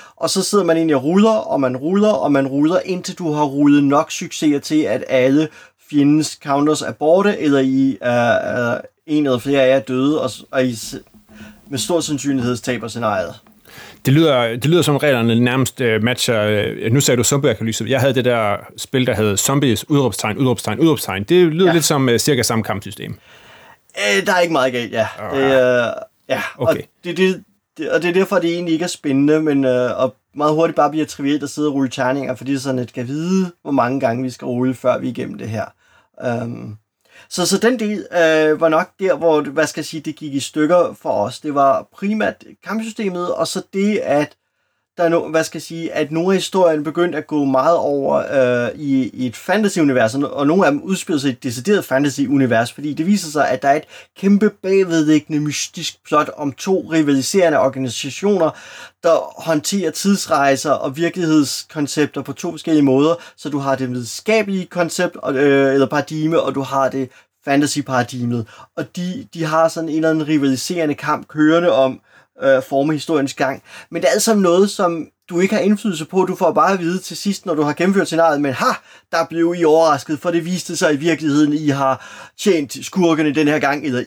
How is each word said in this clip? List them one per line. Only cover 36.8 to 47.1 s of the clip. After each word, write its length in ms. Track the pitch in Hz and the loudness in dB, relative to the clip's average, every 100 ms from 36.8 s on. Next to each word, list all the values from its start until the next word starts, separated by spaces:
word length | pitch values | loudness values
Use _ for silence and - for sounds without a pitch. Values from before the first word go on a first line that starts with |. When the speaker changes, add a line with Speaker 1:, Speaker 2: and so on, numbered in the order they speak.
| _ _ _ - - | _ _ _ -20 -12
Speaker 1:
så, 160 | - 175 | -4 0
så 120 | 190 | 2
den 220 | 220 254 | 2 0
del, 180 | 208 208 - | -2 -4 -4
øh, 480 | 175 160 156 156 151 | 2 2 4 2 2
var 80 | 160 | 2
nok 200 | 156 185 _ | 2 -2 _
der, 160 | 190 147 | -2 2
hvor, 260 | 165 151 | 2 2
hvad 260 | 143 143 147 | 0 -2 -2
skal 140 | - | -4
jeg 40 | 147 | -10
sige, 160 | 160 | -10
det 140 | 156 151 | -10 -10
gik 180 | 151 | -6
i 60 | 139 | -6
stykker 580 | - 156 151 175 160 - | -4 -2 2 4 2 -4
for 80 | 156 | -4
os. 280 | 104 104 - | -2 -2 -4
Det 160 | 151 143 | -6 2
var 320 | 139 131 - - | 2 2 -4 -8
primært 380 | 202 214 202 - - - 175 | -4 -2 -4 -6 -20 -18 -8
kampsystemet, 640 | 214 226 214 202 180 175 | -8 -8 -6 -6 -4 -6
og 140 | - 160 | -4 -4
så 140 | 190 - | -6 -8
det, 240 | 196 202 202 | -2 -2 -2
at 340 | 95 143 147 _ _ _ _ _ _ - | 0 0 -2 _ _ _ _ _ _ -2
der 60 | |
er 60 | 170 | 0
no-, 220 | 170 - | 0 0
hvad 120 | 160 | -2
skal 140 | 160 165 | -2 -8
jeg 40 | |
sige, 300 | - 165 165 | -12 -10 -6
at 180 | - 143 | -4 -4
nogle 180 | 160 180 | -2 0
af 60 | 190 | 0
historierne 460 | - 190 175 156 | 0 2 2 2
begyndte 340 | 151 151 180 | -2 -2 -2